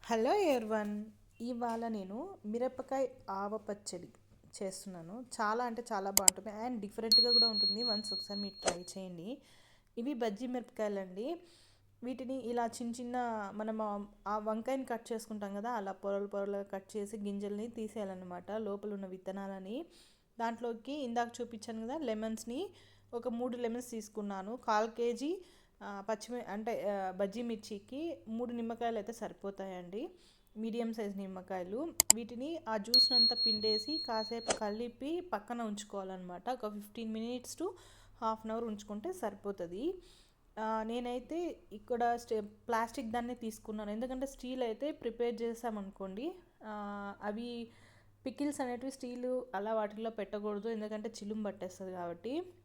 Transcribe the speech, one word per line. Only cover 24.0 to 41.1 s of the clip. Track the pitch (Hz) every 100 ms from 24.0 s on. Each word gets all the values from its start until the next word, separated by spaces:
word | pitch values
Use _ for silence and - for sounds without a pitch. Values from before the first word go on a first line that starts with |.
| 208 - 202 196 190 254
కాల్ | - 214 226
కేజీ, | 226 240 226 277 381 - - - -
ఆ, | 202 202 196
పచ్చిమి-, | 214 214 247 226
అంటే, | 202 220 220 180
ఆ, | 202 190
బజ్జీ | 185 196 202
మిర్చికి | 233 226 - 202 - 262 339 294 -
మూడు | 226 247
నిమ్మకాయలు | 233 226 226 233 226
అయితే | 202
సరిపోతాయండి, | 226 202 175 196 196 190 185 175 196 339 - - - - 214
మీడియం | 226 226 226
సైజ్ | 226 208 196
నిమ్మకాయలు. | 196 185 185 190 180 214 330 - - 226
వీటిని | 233 240 277 330 -
ఆ | 220
జ్యూస్ని | 208 233 - 247
అంతా | 208 240 202
పిండేసి | 202 214 214 214 311
కాసేపు | - 226 214 233 226 -
కలిపి | 214 208 240 240 269 339
పక్కన | 359 208 208 240
ఉంచుకోవాలన్నమాట. | 226 208 208 202 190 185 180 175 233
ఒక | 254 208
ఫిఫ్టీన్ | 208 208 - 226
minutes | 220 226 247 247 -
to | 349
half | - - - - - 226 220 220
an |
hour | 226 233
ఉంచుకుంటే | 208 - 208 320
సరిపోతుంది. | 370 220 196 202 196 170 180 294 381 - - - _ - -
ఆ, | 220 220
నేనైతే | 220 233 247